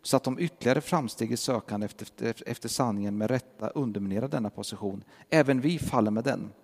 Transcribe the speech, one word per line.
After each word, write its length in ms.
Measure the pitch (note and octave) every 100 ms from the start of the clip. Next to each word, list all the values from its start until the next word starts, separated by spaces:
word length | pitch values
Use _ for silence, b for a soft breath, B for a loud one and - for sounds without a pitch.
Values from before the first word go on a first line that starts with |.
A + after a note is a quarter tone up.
så 160 | - C3
att 60 |
de 160 | C3 C3
ytterligare 420 | F3 - A#2 C#3
framsteg 500 | - F3 A#2+ - A2+
i 60 | A#2+
sökan 460 | - A#2+ - G#2
efter, 500 | G#2 - A2 - A#2 A2
efter 240 | - A#2 A2+
sanningen 480 | - B2 G2+ G2+ G#2
med 140 | A2
rätta 380 | B2+ - - A2
underminerar 580 | - B2+ G#2 G2 G2 C3
denna 220 | C#3+ G#2
position. 540 | - G2+ G#2 G2+ G2 - B B
Även 320 | D#3 C3+ C3
vi 180 | C#3+ E3+
faller 320 | - B2+ G#2+
med 120 | G#2+
den. 280 | C3 A2 G2+ -